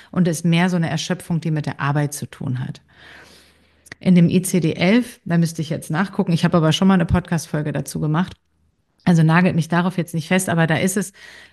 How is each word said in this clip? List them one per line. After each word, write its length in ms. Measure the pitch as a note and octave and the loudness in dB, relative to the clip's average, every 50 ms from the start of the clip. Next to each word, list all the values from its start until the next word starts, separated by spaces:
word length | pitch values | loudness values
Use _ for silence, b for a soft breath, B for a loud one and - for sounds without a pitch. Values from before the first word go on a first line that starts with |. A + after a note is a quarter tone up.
| B B | B B
und 160 | - F#3 E3+ | -2 0 0
ist 200 | F3 D#3 D3+ - | 0 0 0 0
mehr 240 | E3+ E3 E3+ F3+ F#3 | 0 2 2 2 2
so 60 | F3+ | 0
eine 120 | E3+ E3 - | 0 -2 -2
Erschöpfung, 540 | D#3 D#3+ - - F3+ F3+ - - E3+ D#3+ | -2 -4 -4 -4 -6 -6 -4 -4 -4 -4
die 80 | - E3 | -2 -2
mit 160 | D#3 D3 D3 | -4 -4 -4
der 120 | D3 - - | -6 -6 -4
Arbeit 360 | C#3+ C#3+ C#3+ D3+ D3 C#3+ - | -2 -2 0 0 -2 -2 -4
zu 100 | - - | -8 -12
tun 360 | - - - - C#3+ B2+ B2 C3 | -12 -12 -10 -8 -6 -6 -6 -6
hat. 140 | - - - B B B B B B B B B B B B B B B B B B B B B _ - - | -8 -12 -14 B B B B B B B B B B B B B B B B B B B B B _ -16 -2
In 140 | - F#3+ F3 | 2 4 6
dem 160 | F3 E3+ - | 6 6 6
I 100 | - F#3 | 4 2
C 200 | F3+ - - F3+ | 0 0 0 0
D 120 | D#3+ D#3 | 0 0
elf, 480 | - - E3+ F#3 A3 B3 A#3 - - - - | -2 0 2 2 2 2 0 -2 -8 -12 -6
da 100 | F#3 E3+ | -2 0
müsste 240 | E3+ E3+ D#3+ E3 - | 2 0 0 -2 -4
ich 80 | D3+ - | -6 -6
jetzt 220 | D3 C#3+ - - | -6 -8 -6 -4
nachgucken, 420 | D#3 E3 G3+ F#3+ - - F#3 F3 | -4 -4 -4 -2 -2 -2 0 0
ich 140 | E3+ - - | 0 0 2
habe 100 | E3 F3+ | 2 2
aber 160 | E3+ D#3 D#3 | 4 4 2
schon 160 | D#3 - G3 F#3+ | 2 4 4 4
mal 60 | F#3+ | 4
eine 100 | F3+ E3 | 4 2
Podcast-Folge 680 | - - F3+ - - F3 D3 - - - D3+ D3+ D3+ | 2 0 0 0 -2 -4 -4 -4 -4 -6 -4 -4 -4
dazu 280 | C#3+ C#3 - - - D#3 | -4 -6 -6 -8 -6 -4
gemacht, 320 | D#3+ D3+ D#3 E3+ F#3 F#3+ - - _ _ _ _ _ _ _ _ _ _ _ _ - F3 | -2 -2 0 -2 -2 -4 -8 -16 _ _ _ _ _ _ _ _ _ _ _ _ 0 2
also 140 | E3+ E3 | 4 4
nagelt 320 | D#3+ D#3+ D#3+ F3 F#3 F3+ - | 4 4 4 4 2 2 0
mich 140 | E3 D#3+ E3 | 0 -2 0
darauf 300 | F3 F3 F3 F#3 - F3+ | -2 -2 -2 -2 -2 -4
jetzt 160 | D#3+ - - | -6 -6 -6
nicht 120 | D#3+ - | -8 -2
fest, 220 | - F#3 F#3 F#3 - | 0 0 0 0 0
aber 180 | E3+ E3 E3 | 0 0 0
da 80 | D#3+ D#3+ - | 0 0 0
ist 180 | F#3 F#3+ - | -2 -2 -2
es, 160 | G#3 F3+ - B B B B B B B B | -4 -6 -6 B B B B B B B B